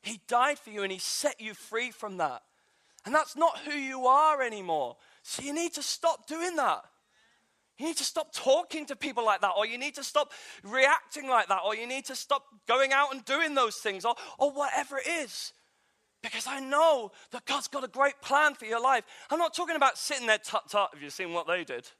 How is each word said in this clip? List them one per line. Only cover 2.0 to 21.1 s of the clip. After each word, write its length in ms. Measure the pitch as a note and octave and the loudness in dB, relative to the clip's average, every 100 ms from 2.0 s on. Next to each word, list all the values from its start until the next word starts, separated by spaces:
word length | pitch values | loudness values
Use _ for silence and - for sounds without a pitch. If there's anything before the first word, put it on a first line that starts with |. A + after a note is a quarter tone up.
| G#3+ F#3+ | -10 -4
that. 240 | D#3 A#2+ _ _ _ _ _ _ - | -4 -4 _ _ _ _ _ _ 0
And 80 | |
that's 220 | D4 D4+ - | 0 0 2
not 240 | E4 - | 0 0
who 140 | - | -6
you 340 | D4 C4+ C4 B3+ | -6 -6 0 4
are 340 | C4+ D#4 D4 | 6 6 4
anymore. 560 | B3+ G#3+ F#3 D#3+ B2 A#2 _ _ | -2 -4 -4 -2 -2 -6 _ _
So 220 | - - | -12 -10
you 100 | C4+ | -6
need 200 | D4 E4+ | -4 -4
to 100 | D#4 | -6
stop 420 | C#4 - E4 D#4 - | -6 -2 -2 -2 -6
doing 280 | D#4+ F4 E4 | -6 -4 0
that. 300 | A#3+ C#3+ - _ _ _ _ _ _ _ _ _ | 0 0 -4 _ _ _ _ _ _ _ _ _
You 80 | D4+ | -6
need 120 | D#4+ | -4
to 60 | |
stop 280 | C#4 - D4+ | -4 -4 -6
talking 540 | - B3+ D#4 F4 D#4+ D4 | -4 2 2 2 -8 -8
to 80 | C4+ | -8
people 280 | D4 A#3 | -6 -2
like 180 | A3+ G3 | 2 2
that, 120 | G3+ F#3 | 2 2
or 120 | A3 | 0
you 100 | A#3+ | -2
need 180 | C#4+ C#4 | -8 -8
to 80 | |
stop 300 | C#4 D4 D4 - - - | -2 0 0 -6 -18 -18
reacting 640 | G3 B3 C4+ E4 - D4+ C4+ | -6 4 4 4 0 -12 2
like 220 | B3 F3+ | 2 4
that, 120 | F#3+ F#3 | 2 0
or 100 | G#3+ | -2
you 100 | A#3 | -4
need 200 | C4 - | -6 -8
to 100 | C4 | -12
stop 300 | - C#4 _ G#3+ - | -2 -2 _ _ 0
going 260 | A#3+ C4+ | 2 4
out 200 | C4+ C#4+ | 4 2
and 100 | C4+ A3+ | -2 -2
doing 280 | C#4 D#4+ C#4 | 0 2 2
those 220 | A#3+ - | 0 0
things, 280 | A3 F#3+ G#3+ | -4 -2 -2
or, 100 | A#3+ - - | -2 -6 0
or 140 | C#4+ | 0
whatever 460 | C#4 C#4+ D4 C#4+ C#4 | 2 -2 0 -2 -4
it 100 | C4 | -2
is. 460 | E4+ C4 - - _ _ _ _ _ _ _ | -4 -4 -8 -12 _ _ _ _ _ _ _
Because 240 | B3+ A3+ B3+ | -10 -8 -6
I 140 | C4+ | -8
know 520 | C4+ C#4+ E4 C#4+ G#3 - - | -2 4 4 4 0 -14 -14
that 140 | B3 - | -14 -4
God's 220 | C#4 - | -4 -4
got 160 | A#3 | -8
a 40 | B3+ | -8
great 340 | B3 C#4 C#4 | 2 2 2
plan 320 | - C#4 D4+ | 2 4 4
for 120 | C#4 A3 | 2 -4
your 140 | A#3 | 0
life. 240 | B3 B3+ - - - | 4 2 0 -20 -4
I'm 80 | D#4 | 0
not 160 | E4+ D#4 | 0 0
talking 200 | F4 D#4+ | -2 4
about 220 | C#4 - | 4 4
sitting 300 | - C#4 A#3+ | -4 -4 2
there 100 | G#3+ | 2
tut-tut, 540 | - G#3+ - G#3 G3 | 2 -4 0 0 0
have 80 | D3+ | -4
you 80 | |
seen 240 | C#3+ | -14